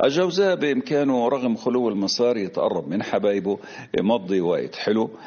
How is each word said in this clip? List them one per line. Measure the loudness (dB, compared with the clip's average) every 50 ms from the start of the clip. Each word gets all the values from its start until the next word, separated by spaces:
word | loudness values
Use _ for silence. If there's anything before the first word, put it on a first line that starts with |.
| 2
الجوزاء | 2 2 2 0 2 2 2 2 2 2
بإمكانه | 2 0 0 0 0 0 0 0 0 2 2 2 2 2
رغم | 2 0 0 0 -2 -2
خلو | -2 0 0 0 2 2 0
المسار | 0 0 -2 -2 0 2 2 2 2
يتقرب | 0 -2 -4 -2 0 0 0 0 -2 -4
من | -4 -4 -4 -2
حبايبه، | -2 -2 0 2 2 2 2 0 -2 -2 -4 -6 -12 -16 -16 -10 -4 -2 0
يمضي | 2 2 0 0 0 0 0 0
وقت | 2 2 0 0 -2 -6 -8
حلو، | -4 -2 0 0 0 0 -2 -6 -12 -20